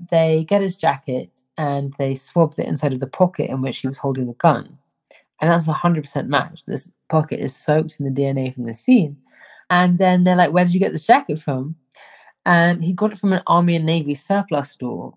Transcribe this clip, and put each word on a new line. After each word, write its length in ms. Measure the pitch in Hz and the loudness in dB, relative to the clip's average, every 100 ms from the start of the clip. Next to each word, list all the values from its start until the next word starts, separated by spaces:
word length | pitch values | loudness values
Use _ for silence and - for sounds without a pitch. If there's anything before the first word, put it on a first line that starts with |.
| 175 | -2
they 340 | 165 160 160 | 2 4 2
get 180 | 160 202 | 2 0
his 140 | 196 180 | 0 -2
jacket 540 | 160 139 - 127 - _ _ - | -2 -2 -4 -8 -8 _ _ -6
and 380 | 147 143 139 - | -4 -4 -6 -4
they 160 | 135 | -4
swab 400 | 135 - - 160 | -4 -4 0 0
the 120 | - - | 0 -6
inside 260 | 147 147 | -4 -4
of 80 | 131 | -4
the 60 | 131 | -6
pocket 420 | - 185 - 156 | 0 0 0 -6
in 140 | 131 | -4
which 160 | 131 123 | -6 -6
he 100 | 131 | -8
was 100 | 135 | -6
holding 280 | 139 135 123 | -6 -4 -6
the 80 | |
gun. 440 | 117 165 123 - - _ _ _ _ _ - | 0 2 2 -4 -20 _ _ _ _ _ -4
And 100 | 165 | 0
that's 180 | 175 160 | 0 0
a 40 | |
hundred 300 | 147 175 165 | -2 0 -2
percent 260 | 139 151 - | -4 -8 -2
match. 360 | 143 - - - | -2 -4 -12 -10
This 240 | 131 - _ - | -10 -12 _ -2
pocket 320 | 160 156 131 | -2 0 -4
is 140 | 139 | -8
soaked 420 | - - 156 156 - | -8 -2 0 0 -6
in 60 | |
the 60 | 139 | -6
D 160 | 135 139 | -2 -2
N 120 | 135 | -2
A 120 | 131 | -4
from 140 | 127 | -6
the 100 | 117 | -10
scene. 420 | 113 - 254 156 143 _ _ - - - | -6 2 4 2 -6 _ _ -20 -16 -2
And 280 | 180 180 180 | 2 2 2
then 260 | 185 180 | 4 4
they're 120 | 180 180 | 4 4
like, 160 | 165 | 4
"Where 120 | 170 | 2
did 100 | 180 | 2
you 60 | 180 | 2
get 120 | 185 | 0
this 140 | 156 - | -2 4
jacket 320 | 262 285 156 | 2 2 -8
from?" 380 | - 131 139 160 _ _ - - _ _ - | -4 -6 -6 -12 _ _ -20 -20 _ _ 2
And 360 | 170 170 175 | 4 4 2
he 120 | 165 | -2
got 180 | 185 214 | -2 -2
it 60 | 202 | -2
from 160 | 202 | 0
an 80 | 185 - | 0 2
Army 300 | 170 175 170 | 2 4 2
and 80 | |
Navy 300 | 160 165 147 | 0 -2 -2
surplus 560 | 143 - 196 196 143 139 | -6 -2 -2 -2 -4 -4
store 420 | - 123 113 - | -8 -10 -8 -12